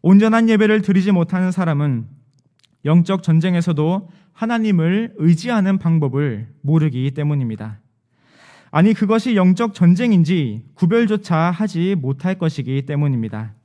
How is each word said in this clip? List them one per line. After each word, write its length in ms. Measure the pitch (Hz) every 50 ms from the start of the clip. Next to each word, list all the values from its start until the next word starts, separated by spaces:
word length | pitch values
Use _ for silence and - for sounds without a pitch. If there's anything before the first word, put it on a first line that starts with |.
| -
온전한 440 | 165 190 202 214 220 220 226 226
예배를 360 | 226 220 202 220 208 214 220 202
드리지 280 | - 185 196 185 208
못하는 400 | 196 175 165 - 185 180 185 185
사람은 540 | 180 185 185 165 151 143 147 147 127 113 110 104 - _ _ _ _ _ _ _ _ _ _ _ _ _ -
영적 380 | 143 160 175 170 185 196 190 196
전쟁에서도 880 | - 160 160 160 185 175 170 170 180 165 143 151 160 180 202 190 - - _ _ _ _
하나님을 800 | _ 226 226 240 226 220 214 196 170 160 165 185 208 233 233 -
의지하는 640 | - 156 170 170 160 185 247 240 214 185 196 196 190
방법을 680 | 190 170 165 160 147 135 120 139 147 135 113 110 117 - - _
모르기 480 | - 143 160 160 151 151 120 127 127 139
때문입니다. 720 | 131 147 147 147 147 143 127 113 110 104 107 110 107 104 _ _ _ _ _ _ _ _ _ _ _ _ _ - - _ _ _
아니, 240 | - 151 175 214 220
그것이 420 | - 220 196 220 226 214 254 226
영적 380 | 196 185 180 185 185 233 226 196
전쟁인지 920 | - 180 170 180 180 247 240 214 175 165 143 190 170 143 117 104 113 - - _
구별조차 760 | - 180 165 214 233 240 196 214 202 208 - 175 160 165 175
하지 460 | 180 165 214 208 - 165 175 185 196
못할 400 | 165 131 131 139 131 - 185 190
것이기 480 | 185 175 160 - - 135 123 135 139 131
때문입니다. 680 | 135 147 147 147 143 131 117 110 110 110 107 92 104 107 _